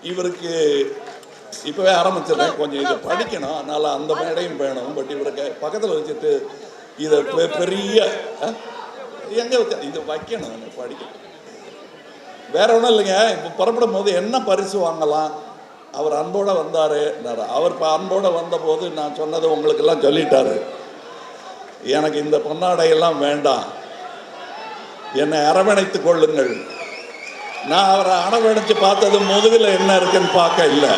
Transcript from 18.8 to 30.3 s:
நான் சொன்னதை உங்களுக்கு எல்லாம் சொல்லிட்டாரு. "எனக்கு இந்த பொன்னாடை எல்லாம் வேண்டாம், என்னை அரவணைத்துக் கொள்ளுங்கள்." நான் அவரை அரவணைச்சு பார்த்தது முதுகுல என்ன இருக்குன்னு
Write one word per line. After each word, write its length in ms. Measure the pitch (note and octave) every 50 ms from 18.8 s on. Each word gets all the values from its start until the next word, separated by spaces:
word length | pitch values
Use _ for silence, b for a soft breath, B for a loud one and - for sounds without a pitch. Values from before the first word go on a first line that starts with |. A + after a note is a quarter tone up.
| F3+ F3
நான் 260 | D#3 D#3 D3 D3 D3
சொன்னதை 340 | - D#3 D#3 D#3+ E3 D#3+ D#3+
உங்களுக்கு 360 | D#3 C#3+ D3 D3+ D3+ - D3
எல்லாம் 180 | D#3+ D#3+ C#3+ -
சொல்லிட்டாரு. 580 | C#3 D3 D#3+ D#3 - - C3+ C3 - - - - - - - - - - - - - - - - - - - - - - - - - - - -
"எனக்கு 360 | B2+ C3+ D3+ D3+ D#3 D3+ D3
இந்த 180 | D3 D3+ D3+
பொன்னாடை 520 | C#3+ - D3 D#3 E3 F3+ F3+ F3+ E3+ E3 D#3+
எல்லாம் 300 | D#3+ D#3 E3+ E3+ D#3+ C#3+
வேண்டாம், 580 | C#3+ C#3+ D3 D3 C#3+ C#3+ C3 A#2+ - - - - - - - - - - - - - - - - - - - - - - - - - - - - - - -
என்னை 260 | C3 D3 D3+ D#3+ D3+
அரவணைத்துக் 640 | D3 D3+ E3 F#3 F#3+ G#3 G3+ G3 F#3+ F#3+ - - C3+
கொள்ளுங்கள்." 760 | E3 E3+ D#3+ D#3 D3+ D#3 D3 C3 B2 A2+ F#2+ - - - - - - - - - - - - - - - - - - - - -
நான் 220 | C3+ D3+ F3+ G3 F#3+
அவரை 220 | F#3+ G3 F#3+ F#3
அரவணைச்சு 640 | F#3 F3 F3 F#3+ A3 A#3 A3 A3 A3 G#3+ G3 - G#3+ -
பார்த்தது 400 | G3 G3 G3+ G3 G#3+ G3+ G3+ G3+
முதுகுல 580 | G3+ G3 G3 G#3 G#3 A3 A3+ A3+ A3 G3+ F#3+
என்ன 180 | F#3 G3 F#3+ G3
இருக்குன்னு 340 | F#3 F3+ F3 G3+ F#3+ F3 F3